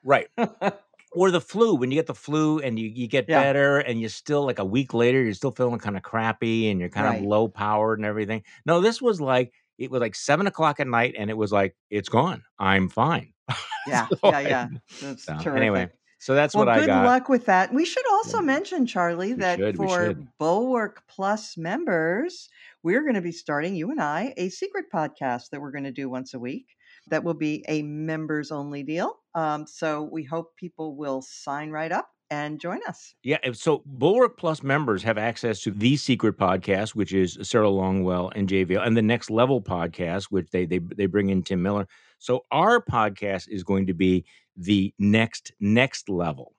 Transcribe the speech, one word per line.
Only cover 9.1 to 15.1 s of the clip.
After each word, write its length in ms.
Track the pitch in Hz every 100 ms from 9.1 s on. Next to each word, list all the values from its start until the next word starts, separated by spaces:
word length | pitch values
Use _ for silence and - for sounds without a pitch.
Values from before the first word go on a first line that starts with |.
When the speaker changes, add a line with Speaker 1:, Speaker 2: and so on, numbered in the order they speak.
| 185
Speaker 1:
like, 320 | 139 127 123 _ _ -
it 140 | 127
was, 80 | 127
like, 160 | 117 -
seven 320 | - 151 202
o'clock 320 | - 160 143
at 80 | 131
night 260 | 117 120 110
and 140 | 107
it 60 | 110
was 160 | 104
like, 240 | 101 98 _ _
"It's 200 | 104 98
gone. 340 | 113 170 113 _ _
I'm 300 | 98 98 92
fine." 440 | - 139 170 - _ -
<laughs> 80 | 123 - 831 784
Speaker 2:
Yeah, 220 | 123 113
Speaker 1:
So 80 | -
Speaker 2:
yeah, 160 | 202 147
yeah. 220 | 143 131
Speaker 1:
I'm, 180 | 120 120 _ -
Speaker 2:
That's 220 | 139